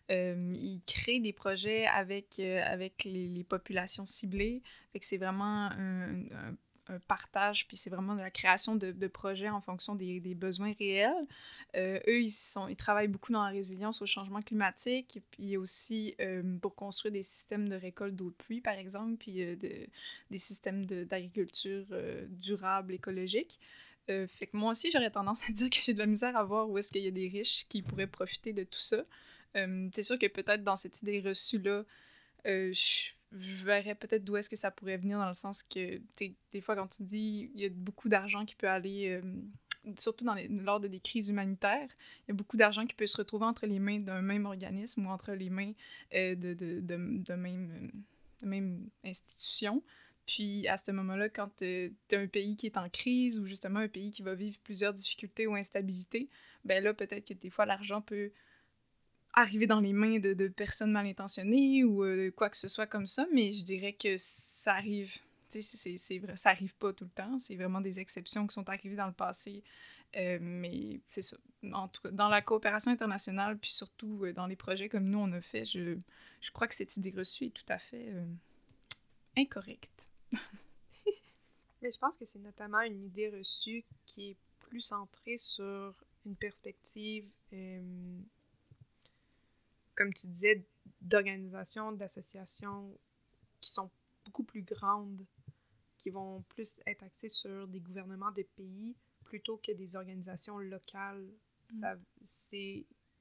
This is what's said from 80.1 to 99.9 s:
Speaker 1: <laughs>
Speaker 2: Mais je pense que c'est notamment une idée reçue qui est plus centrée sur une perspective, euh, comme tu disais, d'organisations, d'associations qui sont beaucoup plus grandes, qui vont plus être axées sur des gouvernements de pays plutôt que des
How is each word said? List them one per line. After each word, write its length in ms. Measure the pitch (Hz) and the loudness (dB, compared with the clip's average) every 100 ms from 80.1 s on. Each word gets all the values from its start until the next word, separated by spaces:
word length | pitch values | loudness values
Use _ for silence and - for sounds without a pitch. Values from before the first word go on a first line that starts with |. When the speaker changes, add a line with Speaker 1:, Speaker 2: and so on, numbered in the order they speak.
| - - | -20 -8
Speaker 1:
<laughs> 1500 | 233 - 196 - - - - 415 415 - _ _ _ _ _ | -8 -8 -18 -20 -20 -20 -4 -2 -2 -8 _ _ _ _ _
Speaker 2:
Mais 100 | 240 | -8
je 60 | - | 0
pense 180 | 277 - | -2 -2
que 80 | 226 | -8
c'est 140 | 202 | -12
notamment 420 | 202 208 208 214 | -16 -14 -2 0
une 240 | 226 196 196 | 0 -2 -8
idée 240 | 185 214 | -4 -4
reçue 560 | 202 190 - 220 233 - - - | -4 -4 -2 -4 -6 -10 -16 -14
qui 260 | - 202 | -12 -12
est 60 | 190 _ _ | -16 _ _
plus 200 | - 233 | -14 0
centrée 560 | - 202 196 - 226 240 | 2 2 -8 -12 -4 0
sur 560 | - - 196 196 196 190 _ _ 208 | 2 2 -4 -8 -10 -14 _ _ -14
une 100 | 190 | -8
perspective, 920 | 208 - 202 - - 214 214 214 202 _ _ | -8 -8 -14 -8 -6 -4 -4 -6 -10 _ _
euh, 640 | 190 185 185 180 180 180 180 202 _ _ _ _ - - _ - _ _ _ _ _ _ _ _ - | -14 -12 -10 -10 -10 -12 -12 -16 _ _ _ _ -20 -20 _ -20 _ _ _ _ _ _ _ _ 0
comme 180 | 202 | 0
tu 140 | - 185 | -2 -8
disais, 360 | 175 208 208 - _ - - | 2 4 4 0 _ -20 -16
d'organisations, 880 | 175 208 196 190 185 190 185 220 214 | 4 4 4 -4 -8 -10 -6 -6 -6
d'associations 1000 | 208 196 - - 190 185 - 202 202 196 - _ _ _ _ _ _ | -8 -10 -12 -16 -16 -6 -6 -4 -8 -12 -18 _ _ _ _ _ _
qui 100 | - | 2
sont 180 | - 190 - _ _ - | 2 -2 -10 _ _ -10
beaucoup 180 | - | -8
plus 200 | 226 220 | -6 -8
grandes, 640 | 180 208 202 208 202 196 190 _ - - _ _ _ - | -8 -2 2 2 0 -10 -14 _ -20 -20 _ _ _ -12
qui 120 | 196 | -10
vont 340 | 190 190 190 - | -8 -10 -12 -12
plus 240 | - 214 - - | -10 -8 -8 -8
être 180 | 202 | -10
axées 260 | 190 - 220 | -12 -10 0
sur 380 | - 202 196 196 | 0 0 -6 -10
des 120 | 190 | -12
gouvernements 520 | 175 190 185 190 202 | -12 -12 -12 -6 -4
de 120 | 202 | -4
pays 520 | 190 - 190 190 226 247 _ _ | -8 -12 -16 -12 -12 -12 _ _
plutôt 340 | - 214 - 220 | -18 -10 -10 -8
que 140 | - | -8
des 240 | 185 185 | -8 -10